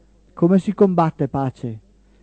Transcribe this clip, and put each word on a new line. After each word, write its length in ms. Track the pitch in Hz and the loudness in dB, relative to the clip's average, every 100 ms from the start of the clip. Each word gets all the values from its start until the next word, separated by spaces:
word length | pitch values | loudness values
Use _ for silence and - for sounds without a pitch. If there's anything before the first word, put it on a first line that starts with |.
| _ _ _ | _ _ _
Come 260 | - 170 190 | -2 2 2
si 160 | 208 | 0
combatte 540 | 190 202 180 160 - 135 | 2 2 2 -2 -2 -4
pace? 520 | 139 131 - 123 110 - _ _ _ | -4 -6 -6 -10 -12 -18 _ _ _